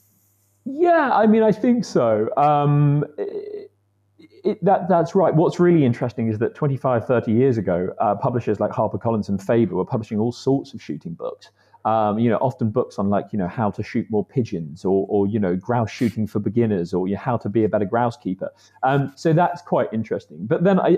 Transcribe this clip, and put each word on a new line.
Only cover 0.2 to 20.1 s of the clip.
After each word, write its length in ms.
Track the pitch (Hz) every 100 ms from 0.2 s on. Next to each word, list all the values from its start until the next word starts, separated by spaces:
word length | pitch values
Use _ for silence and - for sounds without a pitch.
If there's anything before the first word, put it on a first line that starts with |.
| _ _ _ _ -
Yeah, 440 | 277 349 330 277
I 140 | 202 220
mean, 160 | 220
I 100 | 220
think 320 | - 254 240
so. 460 | - 170 117 107 110 -
Um, 680 | 147 147 143 147 147 147 147 -
it, 520 | - - - - - _ _ _ _ _
it, 460 | - _ 202 -
that, 240 | 180 - 175
that's 260 | 180 160
right. 200 | 196 160
What's 260 | 156 165 -
really 240 | 175 170
interesting 440 | 131 117 123 - 113
is 100 | 107
that 160 | 117
twenty-five, 520 | - 151 135 135 120 -
thirty 260 | 120 110
years 260 | 110 135 113
ago, 320 | 92 87 90 -
uh, 140 | 110
publishers 460 | 101 135 120 113 101
like 100 | 107
HarperCollins 580 | - 107 98 117 113 101
and 140 | 98
Faber 320 | - 117 110
were 100 | 87
publishing 340 | 90 127 113 104
all 140 | 117
sorts 400 | - - 135 120
of 100 | 110
shooting 320 | - - -
books. 360 | 170 - - - _ _ _
Um, 340 | 107 110 107 104
you 120 | 120
know, 80 | 104
often 320 | 131 - 117
books 280 | 117 - -
on, 120 | 98
like, 160 | 101 -
you 80 | 107
know, 80 | 90
how 240 | - 107
to 100 | 98
shoot 240 | 107 120 -
more 160 | 107
pigeons 600 | 98 139 113 90 78 73 92
or, 200 | 98 98
or, 160 | 104 101
you 120 | 110
know, 160 | 95
grouse 360 | 92 - 120 110
shooting 360 | - 117 110 104
for 120 | 110
beginners 560 | 104 110 117 101 87
or, 120 | 92 92
you 80 |
know, 60 | 101
how 160 | - 117
to 140 | 110
be 120 | 110
a 60 | 107
better 160 | 107
grouse 320 | 101 117 120 -
keeper. 340 | 95 92 - - _ _
Um, 300 | 131 139 135 -
so 180 | 170
that's 260 | 156 175 175
quite 320 | - 160 120
interesting. 540 | 110 110